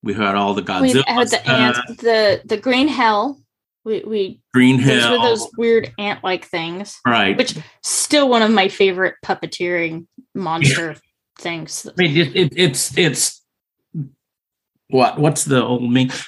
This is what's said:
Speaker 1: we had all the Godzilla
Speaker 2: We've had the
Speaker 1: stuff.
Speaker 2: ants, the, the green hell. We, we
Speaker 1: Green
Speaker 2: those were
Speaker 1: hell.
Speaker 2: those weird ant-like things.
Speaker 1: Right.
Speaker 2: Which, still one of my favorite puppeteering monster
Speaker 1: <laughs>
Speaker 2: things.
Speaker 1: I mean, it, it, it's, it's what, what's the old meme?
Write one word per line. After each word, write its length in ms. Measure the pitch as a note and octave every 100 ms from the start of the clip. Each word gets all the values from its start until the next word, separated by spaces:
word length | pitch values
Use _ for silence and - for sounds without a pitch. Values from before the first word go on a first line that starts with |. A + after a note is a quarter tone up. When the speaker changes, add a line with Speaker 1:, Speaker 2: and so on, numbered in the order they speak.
Speaker 1:
we 120 | -
had 200 | G2+ G2+
all 200 | G2+ G2+
the 80 | G2+
Godzilla 180 | F2+ F#2 C4
Speaker 2:
We've 100 | C3 C3+
had 120 | A#3+ A#3+
the 80 | A3+
Speaker 1:
stuff. 100 | -
Speaker 2:
ants, 540 | C3 B2 A#2+ B2 A#3+
the, 380 | A#3 A3 G#3 F#3 -
the 100 | G#3
green 320 | B3+ B3+ D4
hell. 500 | B3 A#3 G#3 A#3+ C#4 _ _ _ _
We, 180 | A3 G#3+ -
we 340 | A3 F#3+ - _
Speaker 1:
Green 240 | B2+ B2+ C3
Speaker 2:
those 240 | C3+ B2+
were 40 | A#2
Speaker 1:
hell. 120 | A#3+
Speaker 2:
those 240 | A#3+ A3+ - -
weird 340 | A#3 A3+ - -
ant-like 480 | G3+ - F#3+ F#3 -
things. 520 | F3 E3 F3 G#3 - B3
Speaker 1:
Right. 300 | A3 G3 G3+
Speaker 2:
Which, 180 | - - - _
still 480 | - - - D4 C#4
one 100 | A#3
of 80 | A3
my 180 | A3 F#3+
favorite 480 | - G3 F3+ F#3 -
puppeteering 840 | - F#3 E3+ - F3 F3 E3 E3 E3+ - _
monster 640 | - F3 E3 C#3+ C#3 E3 D3 _ _
Speaker 1:
<laughs> 200 | _ _
Speaker 2:
things. 480 | F3 E3 D#3 - -
Speaker 1:
I 60 | -
mean, 200 | F3 D3
it, 180 | D3
it, 180 | F3+ E3 -
it's, 400 | F3+ C3+ - -
it's 460 | E3+ B2+ - - _ _ _ _ _ E3 C#3 _ _ _ _ _ _ _ _
what, 300 | C3 A#2+ -
what's 260 | D3+ D3
the 180 | - C3
old 260 | A#2 B2 B2
meme? 200 | B2 B2+ -